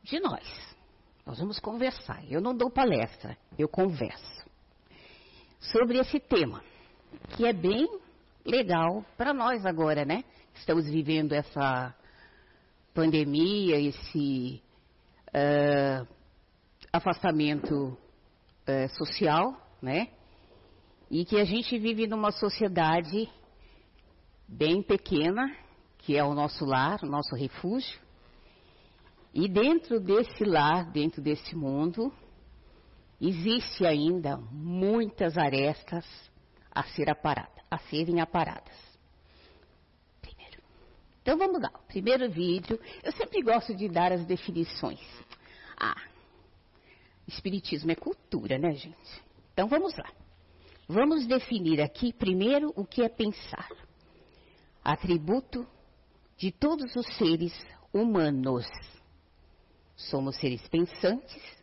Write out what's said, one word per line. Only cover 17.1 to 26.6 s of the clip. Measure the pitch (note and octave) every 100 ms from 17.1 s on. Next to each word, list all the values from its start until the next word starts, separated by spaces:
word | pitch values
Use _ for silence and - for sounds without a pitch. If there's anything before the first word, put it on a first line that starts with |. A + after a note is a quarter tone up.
| E3+ F#3+ D#3 D3+ D3 - C#3+ C#3 B2+ - _ _ _ _ _ -
eh, | C#3 C3
social, | - D3 - F3 D3+ G#3+ C4 - -
né? | C3 D3 A#3+ - _ _ _ - - - _ _ -
E | D#3 F3
que | G#3+
a | G3+
gente | G#3+ A#3+ A#3+
vive | G#3+ A3 A3
numa | A3 G#3
sociedade | G#3 G#3 - G#3+ F3 D#3+ E3+ E3 G3 A3+ - - - - - _ _ - - - _ -
bem | A2+ D3+ F3+
pequena, | G3 G3 - E3 D#3 G3+ C4+ C#4+ - - _ _
que | - C#3+
é |
o | C#3+
nosso | D3 D3 -